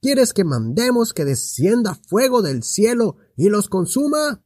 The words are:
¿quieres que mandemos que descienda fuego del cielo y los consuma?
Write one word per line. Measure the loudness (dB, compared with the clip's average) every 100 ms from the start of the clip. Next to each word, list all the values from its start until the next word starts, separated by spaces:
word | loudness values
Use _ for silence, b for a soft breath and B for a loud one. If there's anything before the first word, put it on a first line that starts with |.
¿quieres | 0 2 2
que | 2
mandemos | 0 0 -2 -2 0 0 0
que | -2
descienda | -2 -2 -6 -2 2 2 0 -4
fuego | _ 0 2 2
del | 0 -4
cielo | -6 0 2 2 -2 -4 b b
y | 2
los | 2 0
consuma? | -2 -2 0 0 0 -2 -6